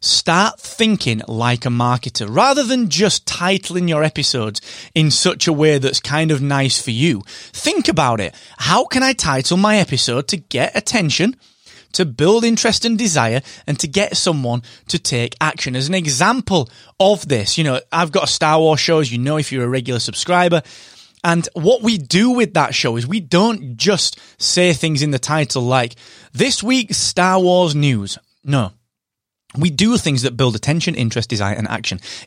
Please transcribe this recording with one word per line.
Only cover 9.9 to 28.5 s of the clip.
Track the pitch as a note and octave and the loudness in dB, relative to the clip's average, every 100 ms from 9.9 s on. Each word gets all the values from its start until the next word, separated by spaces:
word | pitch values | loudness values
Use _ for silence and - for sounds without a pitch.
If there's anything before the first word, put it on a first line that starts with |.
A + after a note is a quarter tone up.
| C3 - A#2+ C#3+ | 0 0 -2 -2
to | F#3+ | -6
get | - B2 C#3 - | -6 -2 -2 -2
attention, | - A3+ D#3+ - F#3+ C4 _ _ _ - _ - | -2 -2 0 0 0 -2 _ _ _ -20 _ -2
to | F3+ | -2
build | A#2 D#3 A3 A#3 | 2 4 4 4
interest | A3+ A3+ G#3 A#3 | 2 0 0 0
and | A3 | 0
desire, | A#3 D3+ A#2 A#2+ - - - | 0 0 0 -2 -4 -12 -6
and | D3 | -4
to | D#3 | -2
get | C#3 G3+ G3 | -2 -2 -2
someone | - D#3 B2 A#2+ A#2 - - | -2 -2 -2 -4 -6 -16 -8
to | - | -6
take | - B2+ A#2+ - | -4 -4 -4 0
action? | D3+ - - B2+ | -2 0 -4 -4
As | C3+ | -2
an | F#3 | -2
example | D#3+ B2+ F3+ C4 - F#3 C3 - - - | -2 0 2 0 0 0 0 -6 -20 2
of | F#3+ G#3 - | 2 2 0
this, | B2+ G2+ - | -2 0 0
you | D#3 | 0
know, | B2+ - | -2 -2
I've | E3 E3+ | -2 0
got | E3 D3+ | 0 0
a | |
Star | - D#3+ D#3+ | 0 2 4
Wars | D#3+ D3+ | 4 2
show, | - D#3+ | 2 0
as | C#3+ | 0
you | A#2+ | -2
know, | B2+ D3+ | -2 -2
if | D3 | -2
you're | C3 B2 | -4 -2
a | |
regular | C3 B2 A#2+ | -2 -2 -4
subscriber. | - A2 - F3+ F3+ E3+ - - - - - _ F3 | -4 -6 0 2 4 2 0 -12 -20 -20 -20 _ 0
And | E3+ E3 - | 0 -2 -2
what | D#3+ B3 | 2 2
we | G#3+ A3 | 2 -2
do | C3 F3 A#3+ | 0 2 4
with | B3 A3+ F3+ | 2 2 2
that | C3+ | 0
show | - C3 A#2 | 0 -2 -2
is | A#2+ | -2
we | G#3 | -4
don't | D#3 F3 A3 A3 C3+ A#2 | 0 2 2 0 -8 -4
just | D3 G3+ - - - _ | 0 0 -2 -6 -16 _
say | - - F3+ D#3 | -2 2 2 2
things | E3 D3 | 0 0
in | D3+ | 0
the | C#3 | -2
title | - D3+ D3 C3+ | -2 -2 -2 -2
like, | B2 B2+ A#2+ - - - - | 0 0 0 -6 -20 -20 -14
"This | B2 B3 - | -2 0 0
week's | G#3 C4 A3+ - | 0 0 0 -4
Star | - - F3+ F#3+ | -2 0 2 2
Wars | F3+ F3+ F3 D3 | 4 4 2 2
news." | D3 A#2+ G2 - _ _ | 2 0 -2 -10 _ _
No. | C#3 | -2